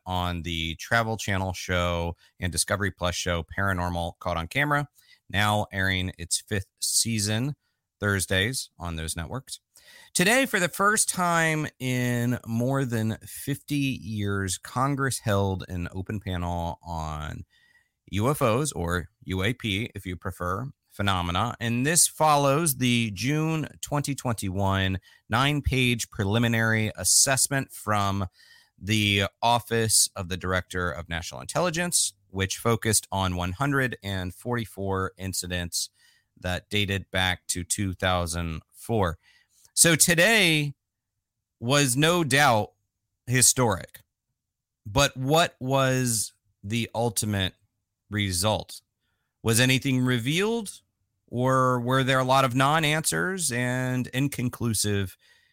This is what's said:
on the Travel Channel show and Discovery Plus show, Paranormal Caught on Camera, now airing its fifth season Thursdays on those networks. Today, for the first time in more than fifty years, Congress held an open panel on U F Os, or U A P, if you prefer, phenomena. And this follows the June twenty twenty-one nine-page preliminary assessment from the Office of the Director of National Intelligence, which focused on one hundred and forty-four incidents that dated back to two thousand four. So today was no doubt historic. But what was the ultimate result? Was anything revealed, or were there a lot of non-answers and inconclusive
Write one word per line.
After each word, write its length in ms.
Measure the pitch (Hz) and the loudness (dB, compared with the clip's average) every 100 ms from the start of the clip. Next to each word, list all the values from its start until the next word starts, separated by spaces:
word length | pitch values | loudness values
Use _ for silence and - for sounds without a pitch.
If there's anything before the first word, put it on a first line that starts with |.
| 92 | -4
on 340 | 90 90 87 | -2 -2 -4
the 320 | 85 82 82 80 | -4 -4 -4 -6
Travel 400 | - 117 113 110 | 0 0 2 -2
Channel 360 | - 95 95 | -2 -2 -2
show 600 | 87 - 90 87 85 85 - _ - | -4 -2 0 0 0 -4 -6 _ -6
and 120 | 90 | -4
Discovery 380 | 82 - 101 101 | -2 -2 0 -2
Plus 240 | - 87 | -2 -4
show, 320 | - 90 85 78 - | -2 -2 -2 -4 -2
Paranormal 580 | 98 90 87 87 85 - | -2 0 -2 -4 -6 -6
Caught 180 | 90 82 | -6 -4
on 100 | 85 | -4
Camera, 400 | 135 147 143 143 _ _ _ - | -2 0 0 -2 _ _ _ -6
now 380 | 98 104 107 - | 0 2 2 -2
airing 400 | 98 95 92 92 - | -2 0 0 -2 -6
its 240 | 85 - - | -6 -6 -4
fifth 160 | 104 - _ | -6 -6 _
season 760 | - - 117 110 104 110 139 139 _ _ _ _ | -2 0 0 -2 0 -2 -2 -6 _ _ _ _
Thursdays 720 | 104 98 - 92 107 131 - - | 0 0 0 2 2 -2 -8 -10
on 160 | 87 80 | -8 -6
those 200 | 80 87 | -6 -6
networks. 440 | 78 120 - - _ - - - - - | -8 -10 -12 -18 _ -20 -20 -20 -6 2
Today, 320 | 180 254 262 | 4 4 2
for 120 | 202 | 0
the 80 | 175 | 0
first 420 | - 202 214 - | 2 2 2 0
time 580 | - 175 165 160 156 151 - | 0 0 2 2 0 -4 -4
in 640 | 127 123 123 120 120 120 113 | -2 0 0 0 0 -2 -2
more 380 | 117 123 139 131 | -2 0 0 0
than 340 | 117 110 104 | 0 -2 -4
fifty 520 | - - - 143 - 147 | -10 -10 -8 -8 -4 -2
years, 840 | 135 117 92 107 101 98 95 - | -2 -4 -8 -4 -2 -2 -2 -4
Congress 640 | - 123 139 135 135 - | -6 -2 0 0 -2 -2
held 440 | 113 98 98 92 - | 0 2 2 -2 -4
an 180 | 90 87 | -6 -6
open 260 | 95 95 104 | -6 -6 -6
panel 600 | 95 90 87 87 85 - | -4 -4 -2 -4 -4 -8
on 640 | 87 82 78 76 76 82 - _ _ _ _ _ - | -8 -6 -6 -6 -8 -10 -14 _ _ _ _ _ -6
U 220 | 95 120 | 0 0
F 100 | 151 | 2
Os, 300 | 123 120 151 | 2 2 -2
or 380 | 80 85 87 80 _ - | -2 -2 -2 -4 _ -6
U 180 | 92 | -2
A 100 | 95 | -2
P, 380 | - 110 98 117 | -2 -2 -2 -4
if 140 | 101 92 | -8 -10
you 80 | 85 | -8
prefer, 560 | 98 - 87 95 135 - _ | -10 -6 -4 -4 -6 -12 _
phenomena. 640 | - 101 92 87 90 117 - | -2 0 0 0 0 -2 -2
And 260 | 113 120 139 | -2 0 2
this 220 | 170 - | 2 2
follows 680 | - 156 143 143 139 170 123 | 2 4 4 4 2 0 0
the 340 | 123 120 113 | 2 2 0
June 560 | 95 127 151 160 160 - - | -2 -2 0 0 -2 -6 -10
twenty 340 | - 147 143 135 | -4 -4 -4 -4
twenty-one 840 | 127 107 98 92 98 98 95 95 - _ - | -4 -4 -4 -2 0 2 0 -2 -8 _ -4
nine-page 840 | 113 139 147 - 131 123 120 - | 0 2 0 0 2 2 0 -4
preliminary 800 | - 98 117 117 117 113 110 107 - | -2 0 2 2 2 2 2 0 -2
assessment 760 | 92 - 139 131 - 139 - | 2 4 4 2 0 -2 -4
from 560 | - 104 104 98 98 95 - - - _ _ | -8 -2 0 2 0 -4 -8 -20 -20 _ _
the 440 | 92 110 104 101 98 - | 0 2 4 2 0 0
Office 680 | 117 120 - 117 110 - - 104 | 2 2 2 0 4 4 2 -2
of 140 | 87 | -8
the 80 | 90 | -4
Director 540 | 90 92 - 92 87 | -2 -2 -2 -4 -4
of 180 | 73 82 | -6 -8
National 320 | 85 - 64 | -8 -8 -12
Intelligence, 720 | 64 147 180 165 175 - - - _ | -6 -2 0 -2 -2 0 -2 -6 _
which 280 | 95 95 - | -4 -4 -2
focused 500 | 117 113 113 104 - | 0 0 2 0 0
on 240 | 98 92 87 | -2 -2 -2
one 160 | 90 | -4
hundred 460 | 90 143 139 127 - | -2 -2 0 -2 -4
and 300 | 98 95 90 | -6 -4 -6
forty-four 800 | - 123 120 110 - 98 95 95 - | -8 -6 -6 -6 -6 -4 -2 -4 -6
incidents 720 | 95 - 87 90 87 - - _ _ _ _ _ | -6 -6 -4 -4 -4 -4 -6 _ _ _ _ _
that 300 | 90 90 - | -6 -6 -4
dated 400 | 104 98 98 - | -2 0 -2 -2
back 340 | 92 92 90 - | 0 0 -2 -6
to 160 | 90 | -6
two 300 | 87 - 98 | -4 -4 -4
thousand 680 | 87 92 90 85 87 82 78 - | 0 0 0 0 -4 -4 -6 -12
four. 460 | - - 113 90 85 _ _ _ _ _ | -16 -4 0 0 -2 _ _ _ _ _
So 220 | - 170 160 | 2 4 6
today 800 | - 165 196 226 175 156 147 - _ _ _ _ _ _ _ _ | 4 6 6 6 4 4 0 -6 _ _ _ _ _ _ _ _
was 380 | 117 143 139 127 | 2 4 4 4
no 260 | 160 180 | 4 4
doubt 480 | 151 135 147 110 - _ _ _ _ _ - | 4 6 6 4 0 _ _ _ _ _ -2
historic. 720 | 127 113 - 120 85 - - _ _ _ _ _ _ _ _ 104 | 4 4 4 2 0 -6 -18 _ _ _ _ _ _ _ _ -4
But 320 | 120 139 131 | 2 2 0
what 380 | 131 156 170 - | 2 4 2 -2
was 720 | 127 135 131 131 123 113 - - _ _ | -2 2 2 2 0 -2 -4 -10 _ _
the 260 | 101 117 110 110 | -4 -2 -2 -2
ultimate 600 | 120 - 107 98 92 - _ _ _ _ _ | -2 -2 -2 0 -2 -4 _ _ _ _ _
result? 720 | 104 98 87 107 92 - - _ _ _ _ _ _ | -4 -2 0 0 0 -4 -16 _ _ _ _ _ _
Was 160 | 110 113 | 0 4
anything 400 | 127 131 139 127 | 4 2 2 0
revealed, 800 | 127 123 120 165 208 233 202 - _ _ _ _ _ | 2 0 0 0 0 -2 -6 -14 _ _ _ _ _
or 540 | 117 127 131 127 123 | -2 2 4 4 2
were 220 | 120 131 | 2 2
there 160 | 127 131 | 4 2
a 40 | |
lot 220 | 127 135 131 | 4 4 4
of 100 | 127 | 4
non-answers 960 | 135 160 147 156 156 160 180 190 147 | 4 4 2 0 0 -2 -2 -2 -2
and 560 | 120 123 127 127 127 120 | -2 -2 -2 -2 -2 -2
inconclusive 1120 | 127 139 - 123 - 113 104 104 101 95 - _ _ _ | -2 -2 -2 -4 -2 -2 0 0 0 -2 -8 _ _ _